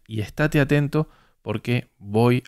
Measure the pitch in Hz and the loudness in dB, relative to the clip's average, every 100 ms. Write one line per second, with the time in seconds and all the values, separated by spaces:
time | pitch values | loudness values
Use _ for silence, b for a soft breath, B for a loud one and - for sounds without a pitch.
0 | - 110 101 - 151 156 135 147 143 156 | -10 -8 -8 -4 0 2 2 2 0 -2
1 | 151 b b b 113 101 - 123 - _ | -4 b b b -8 -6 -2 -4 -4 _
2 | 101 107 120 123 | -4 2 2 2